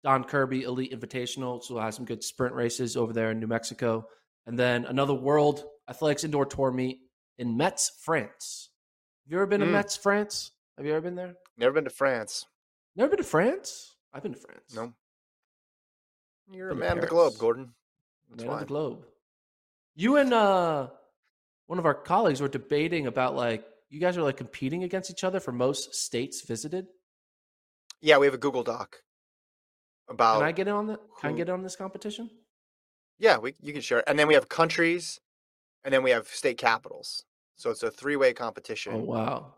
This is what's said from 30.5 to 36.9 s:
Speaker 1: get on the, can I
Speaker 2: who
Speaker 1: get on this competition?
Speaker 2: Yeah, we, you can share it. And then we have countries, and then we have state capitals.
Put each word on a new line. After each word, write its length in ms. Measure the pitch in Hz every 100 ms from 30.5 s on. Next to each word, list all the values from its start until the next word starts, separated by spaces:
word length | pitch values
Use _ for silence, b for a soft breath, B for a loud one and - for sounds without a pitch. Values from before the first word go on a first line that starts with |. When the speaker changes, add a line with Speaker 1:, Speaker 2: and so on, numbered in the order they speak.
Speaker 1:
get 160 | 165 190
on 200 | 208 214
the, 100 | 214 - -
can 80 | 147
I 20 |
Speaker 2:
who 60 | 156
Speaker 1:
get 120 | 170
on 120 | 180
this 160 | 185 -
competition? 520 | 190 190 214 208 233 _ _ _ _ _ _ _ _ _
Speaker 2:
Yeah, 200 | 220 127
we, 180 | 120 139
you 100 | 147
can 100 | 147
share 180 | - 120
it. 60 | -
And 120 | 147
then 80 | 151
we 60 |
have 160 | 147 127
countries, 720 | - 165 165 170 175 165 - _ _ _ _ _ _ 139
and 80 |
then 100 | 135
we 80 | 131
have 160 | 120 107
state 300 | - 139 117
capitals. 640 | 120 113 -